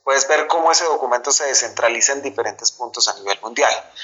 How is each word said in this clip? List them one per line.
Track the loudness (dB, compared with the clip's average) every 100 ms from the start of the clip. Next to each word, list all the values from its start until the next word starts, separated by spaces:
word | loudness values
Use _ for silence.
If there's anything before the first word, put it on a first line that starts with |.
puedes | 0 0 2
ver | 2 2
cómo | 2 4
ese | 4 2
documento | 0 0 0 0
se | -2
descentraliza | 0 0 -2 0 0 2 0
en | 0
diferentes | -4 -4 -4 -4 -4
puntos | -4 -8 -2 -2
a | -2
nivel | -4 -6
mundial. | -6 0 2 0 -4 -14